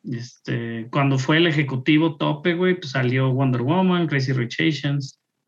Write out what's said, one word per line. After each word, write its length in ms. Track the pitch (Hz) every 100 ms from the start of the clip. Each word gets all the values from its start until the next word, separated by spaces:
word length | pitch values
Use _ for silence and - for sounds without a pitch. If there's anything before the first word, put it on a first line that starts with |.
| -
Este, 800 | 120 120 - - 120 117 117 113
cuando 280 | 147 139 135
fue 180 | - 156
el 100 | 170
ejecutivo 680 | 151 135 131 143 156 160 156
tope, 380 | 151 147 180
güey, 220 | 170 185 180
pues, 160 | 147
salió 400 | 135 123 131 131
Wonder 300 | 127 135 123
Woman, 460 | 123 180 190 175 165
Crazy 240 | 139 131
Rich 300 | 131 120 -
Asians, 580 | 160 139 143 143 135 _ _ _